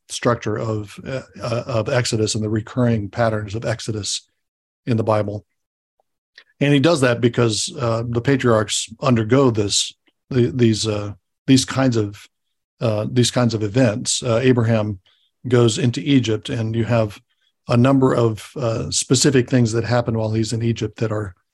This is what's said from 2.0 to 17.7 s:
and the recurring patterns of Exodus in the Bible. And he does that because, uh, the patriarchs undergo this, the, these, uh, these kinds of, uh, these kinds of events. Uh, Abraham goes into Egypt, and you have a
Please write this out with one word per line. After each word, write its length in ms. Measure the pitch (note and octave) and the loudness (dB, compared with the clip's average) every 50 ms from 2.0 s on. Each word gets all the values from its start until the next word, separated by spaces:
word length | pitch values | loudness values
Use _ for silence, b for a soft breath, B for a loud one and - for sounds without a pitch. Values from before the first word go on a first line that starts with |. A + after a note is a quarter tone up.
| B2 - A#2+ G#2+ A2 G#2 - | 0 0 0 0 0 -2 -2
and 80 | A2 A2 | -4 -4
the 60 | G#2+ | -2
recurring 600 | A2 A2 G#2+ - - B2+ B2 A#2+ A#2 G#2+ G2+ G2 | -4 -4 -6 -4 -2 0 2 2 2 0 -2 -4
patterns 460 | - A#2+ A#2 A2+ A2 G#2+ G#2 F#2+ F#2+ | -4 -2 -2 0 -2 -4 -6 -8 -10
of 80 | A#2 C#3 | -6 -6
Exodus 680 | B2+ A2+ - - A#2 G#2+ G#2 F#2+ - - - - _ _ _ _ _ _ _ _ _ _ _ _ | -6 -6 -6 -6 -8 -8 -6 -6 -6 -8 -8 -10 _ _ _ _ _ _ _ _ _ _ _ _
in 120 | - A#2 | -2 -2
the 60 | A2+ G#2+ | 0 0
Bible. 420 | A2 G#2+ G#2+ G2+ G2+ G#2+ G2+ - _ _ _ _ _ _ _ _ _ _ _ _ _ _ _ _ _ b b b b b - | 0 0 0 -2 -4 -8 -10 -12 _ _ _ _ _ _ _ _ _ _ _ _ _ _ _ _ _ b b b b b -2
And 140 | C#3+ C#3+ C#3+ | 2 4 4
he 60 | C#3 | 4
does 220 | C3 D#3+ E3+ C3+ | 4 4 4 4
that 200 | C3+ B2 A#2 A2+ | 4 2 2 2
because, 520 | B2 A#2 - B2+ A#2+ A2+ G#2+ - - - - D3 | 2 2 2 2 2 2 0 -2 -4 -6 -6 -4
uh, 240 | B2 A#2 A2+ A#2 A#2+ | -4 -2 -2 -2 -4
the 140 | A#2+ A#2 A#2+ | -4 -4 -2
patriarchs 680 | A#2+ C#3 C#3 B2+ B2+ A#2+ A2+ G#2+ G#2+ - - - - - - - | 0 2 2 2 4 4 4 4 2 0 -4 -6 -6 -8 -8 -2
undergo 480 | D3 C3+ B2 A2+ A2 G#2+ B2 C#3 C#3 B2+ | 0 2 2 2 2 4 4 4 4 4
this, 440 | A2 A2 G2+ G2 - - - - - _ _ _ _ _ _ - | 4 2 0 0 -2 -2 -2 -4 -8 _ _ _ _ _ _ -4
the, 220 | C#3 B2+ A#2+ - - | 0 0 0 0 2
these, 340 | B2 A#2+ A2+ G#2+ G2+ G#2+ | 2 2 2 2 0 -2
uh, 260 | A2 G#2 G#2 G#2 G#2 G2+ - _ _ _ _ _ | -4 -4 -4 -6 -8 -12 -14 _ _ _ _ _
these 180 | - C3+ C3 - | 2 4 4 2
kinds 300 | - - C3+ C3+ C3 A2+ | 0 -2 0 0 2 2
of, 320 | A2+ G#2 G2+ G#2 - - - _ _ _ _ _ _ _ _ _ - | 0 -2 -4 -6 -12 -20 -20 _ _ _ _ _ _ _ _ _ -4
uh, 280 | C3 A2+ G#2+ G#2 A2+ C3 | -2 -2 -2 -2 -4 0
these 220 | B2+ B2 A#2 - | 0 0 0 2
kinds 240 | - C3 B2 A2+ A2+ | 2 0 0 0 0
of 80 | G#2 A2 | -2 -4
events. 580 | G#2 G2 C3 C3 G#2+ G#2+ B2 G2+ - - - | -2 0 2 2 2 0 -2 -4 -6 -6 -4
Uh, 180 | C#3 B2 A2 A#2 C3 | -2 -2 0 2 2
Abraham 560 | B2+ B2+ A#2+ A2+ A#2 A2+ G#2+ G#2+ G#2+ G2+ - _ _ _ _ _ _ _ _ - | 2 2 2 2 2 0 0 0 -4 -6 -10 _ _ _ _ _ _ _ _ -2
goes 320 | B2 B2 A#2+ A#2+ A2+ G#2+ F3+ | 0 4 4 4 4 2 2
into 220 | D3 A#2+ - C#3+ | 0 0 0 -2
Egypt, 480 | C#3 D3 C#3+ C3 A2+ A2+ G#2+ G#2+ - - | 0 2 2 2 2 0 -2 -4 -4 -6
and 260 | C3 A#2 A2+ A2 A2 | -6 -6 -4 -4 -4
you 80 | A#2 G#2+ | -4 -2
have 360 | F#2+ A#2+ A2+ A2 G#2+ - - _ _ _ _ _ _ _ _ _ | 0 0 0 0 -2 -6 -12 _ _ _ _ _ _ _ _ _
a 100 | - | 0